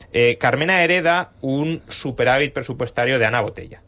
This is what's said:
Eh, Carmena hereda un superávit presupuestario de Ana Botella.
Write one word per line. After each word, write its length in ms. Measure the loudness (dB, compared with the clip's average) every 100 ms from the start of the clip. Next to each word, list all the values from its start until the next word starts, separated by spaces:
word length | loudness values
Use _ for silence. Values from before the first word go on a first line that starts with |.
| -6 2
Eh, 220 | 2 2
Carmena 460 | 0 0 0 2
hereda 480 | 2 2 2 0 -2 -8
un 400 | -4 -2 -2 -6 -10
superávit 680 | -10 -8 -2 2 2 0
presupuestario 640 | -4 -8 -6 -6 -2 0 2
de 80 | 2
Ana 160 | 0
Botella. 400 | -2 -6 -16 -18